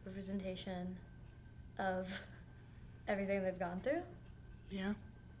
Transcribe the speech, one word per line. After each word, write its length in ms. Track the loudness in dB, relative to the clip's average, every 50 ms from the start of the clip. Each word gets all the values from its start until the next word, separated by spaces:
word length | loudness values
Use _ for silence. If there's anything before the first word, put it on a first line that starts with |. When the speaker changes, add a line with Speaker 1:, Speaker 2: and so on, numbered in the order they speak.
| -8
Speaker 1:
representation 920 | -6 -6 -4 -2 0 0 2 2 0 0 0 0 -2 0 0 0 0 -2 -4 -6 -10 -10 -12 -12 -12 -12 -12 -12 -12 -12 -12 -12 -6 -2 2
of 280 | 4 4 4 4 2 0 -2 -4 -4 -6 -10 -12 -12 -12 -14 -14 -14 -14 -12 -12 -12 -12 -12 -4 2 4
everything 360 | 4 6 6 6 6 6 6
they've 160 | 4 4 4
gone 200 | 2 2 2 2 4
through. 180 | 4 4 4 4 0 -4 -10 -10 -10 -12 -10 -10 -10 -10 -10 -6 -2
Speaker 2:
Yeah. 220 | 0 2 4 4 2 2 -2 -8 -12 -12 -14 -14 -14 2